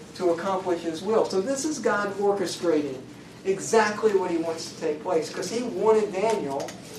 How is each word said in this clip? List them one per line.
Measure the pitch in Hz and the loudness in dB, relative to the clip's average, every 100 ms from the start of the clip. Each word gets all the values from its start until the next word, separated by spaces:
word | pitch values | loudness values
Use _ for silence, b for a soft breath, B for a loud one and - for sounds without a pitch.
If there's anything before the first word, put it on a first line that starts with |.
| - - | -16 -2
to | 180 | 0
accomplish | 165 190 185 185 170 | 2 0 -2 0 -2
his | 165 160 | -2 -4
will. | 202 220 156 | 0 2 2
So | 185 | 0
this | 196 269 311 | 0 -2 -2
is | 285 | -2
God | 208 214 196 196 | 0 0 -2 0
orchestrating | 202 196 170 - 175 151 143 - - B B B 190 | 2 2 0 -2 2 2 0 -6 -12 B B B -2
exactly | 185 - 220 214 208 220 190 | -2 4 4 4 4 2 4
what | 175 | 2
he | 165 | -2
wants | 165 160 - | -2 -4 -8
to | - | -6
take | 160 151 | -4 -4
place, | 180 165 147 | 0 0 0
'cause | - - | -6 -4
he | 220 | -4
wanted | 240 175 214 214 202 | -4 0 4 6 4
Daniel | 185 220 208 147 139 - - - | 0 0 0 -2 -4 -6 -10 -14